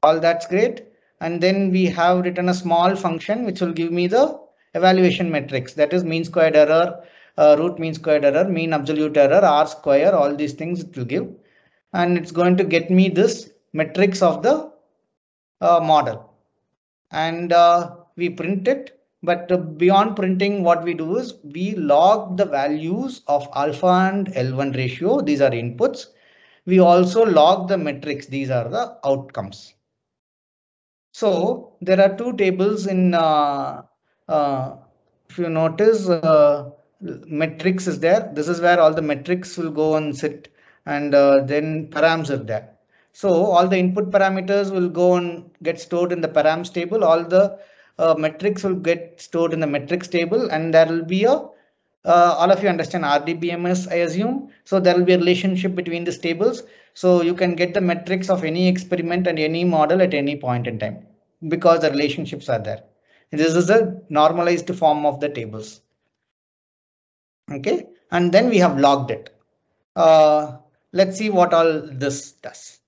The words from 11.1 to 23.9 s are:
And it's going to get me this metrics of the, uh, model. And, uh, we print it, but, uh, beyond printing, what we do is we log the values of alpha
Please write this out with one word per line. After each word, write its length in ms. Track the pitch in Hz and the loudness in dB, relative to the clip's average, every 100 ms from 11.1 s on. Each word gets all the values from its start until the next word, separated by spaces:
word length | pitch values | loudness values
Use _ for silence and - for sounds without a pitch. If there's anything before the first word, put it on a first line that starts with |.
| 143 247 - _ _ _ _ _ | -6 -8 -14 _ _ _ _ _
And 240 | 185 175 175 | -2 0 -2
it's 140 | 170 | -4
going 260 | 160 175 185 | 0 2 2
to 60 | |
get 280 | 190 165 165 | 2 0 2
me 180 | 185 190 | 2 4
this 400 | 165 220 - - _ _ | 2 0 0 -10 _ _
metrics 480 | 156 156 - 196 185 | -6 -4 0 -2 2
of 220 | 180 151 | 0 0
the, 280 | 226 311 - _ _ _ _ _ _ _ _ _ | 0 0 -4 _ _ _ _ _ _ _ _ _
uh, 180 | 175 170 | 2 2
model. 540 | 160 156 123 110 - _ _ _ _ _ _ _ _ | 4 2 2 -6 -14 _ _ _ _ _ _ _ _
And, 420 | 156 160 170 175 | -6 -4 -4 0
uh, 420 | 170 170 175 170 - _ - | 4 6 4 0 -14 _ -6
we 120 | 175 | -6
print 380 | 175 165 190 190 | -6 -4 -2 -2
it, 320 | 277 - _ _ _ | -2 -6 _ _ _
but, 260 | 165 175 - | -4 -4 0
uh, 60 | 180 | -2
beyond 580 | 160 151 175 196 220 208 | -2 0 4 4 2 -2
printing, 440 | 185 185 202 202 | -2 0 -2 0
what 220 | 170 170 | 0 0
we 100 | 170 | 0
do 240 | 160 160 208 | -6 -4 -6
is 180 | 240 - | -6 -14
we 300 | 147 151 190 214 | -16 -8 -6 -4
log 640 | 147 143 175 214 196 180 | 0 2 4 2 -2 -4
the 80 | 196 | -4
values 760 | 139 143 151 160 196 262 247 - | -2 -4 -4 -6 -6 -8 -10 -4
of 200 | 143 117 127 | -4 -4 -6
alpha 560 | 147 143 185 | -6 -2 0